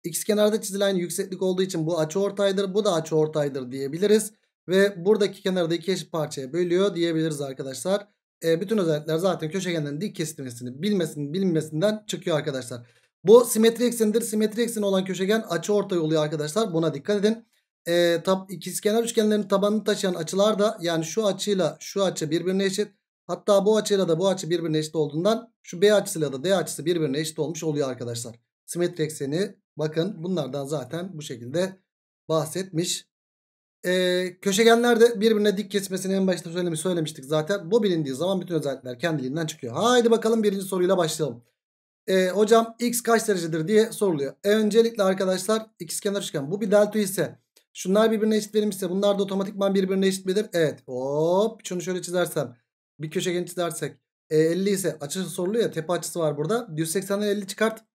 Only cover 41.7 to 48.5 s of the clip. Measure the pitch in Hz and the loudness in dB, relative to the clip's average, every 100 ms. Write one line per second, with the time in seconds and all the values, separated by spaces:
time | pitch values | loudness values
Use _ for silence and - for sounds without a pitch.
41.7 | _ _ _ - 190 185 180 214 226 226 | _ _ _ 0 2 2 2 6 6 4
42.7 | - 240 240 - 226 220 185 165 160 160 | -2 -2 0 2 2 2 -2 0 -2 2
43.7 | 214 226 - 202 151 139 - 202 214 214 | 4 4 0 0 0 -4 -2 2 2 4
44.7 | 214 233 226 190 190 190 185 190 220 220 | 4 2 2 0 2 0 0 0 -2 -2
45.7 | _ 165 - 202 196 - 156 139 202 214 | _ -10 -4 -2 -4 -4 -6 -4 -4 4
46.7 | 202 208 214 196 185 131 - _ _ _ | 4 4 2 -2 -2 -4 -6 _ _ _
47.7 | - 185 202 220 220 220 214 208 | -10 0 4 4 2 2 0 0